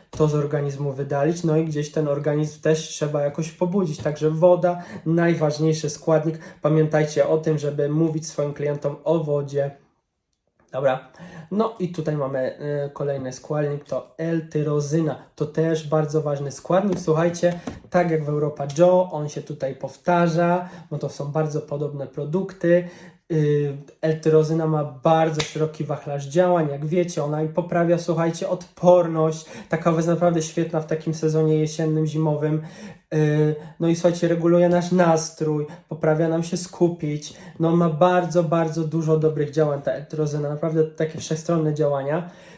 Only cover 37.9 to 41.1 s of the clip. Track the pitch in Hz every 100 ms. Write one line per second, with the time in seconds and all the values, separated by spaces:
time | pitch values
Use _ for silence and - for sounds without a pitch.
37.9 | 151 180 180 175 175 165 165 160 160 156
38.9 | 165 156 156 156 147 143 143 151 139 139
39.9 | 131 151 156 147 147 143 151 165 160 156
40.9 | - 156